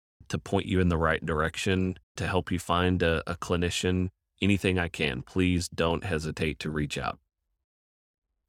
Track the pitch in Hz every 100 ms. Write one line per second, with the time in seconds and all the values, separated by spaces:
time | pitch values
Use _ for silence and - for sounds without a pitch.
0 | _ _ - 80 - 98 101 92 87 82
1 | 80 80 80 78 82 - - 95 92 87
2 | _ - 82 92 - 90 - 85 90 90
3 | 85 80 - 87 - 87 87 - 92 92
4 | 90 - _ _ 95 98 98 90 85 -
5 | 76 64 - 95 90 87 85 - 82 82
6 | 95 80 80 73 80 71 78 76 71 -
7 | 62 50 _ _ _ _ _ _ _ _
8 | _ _ _ _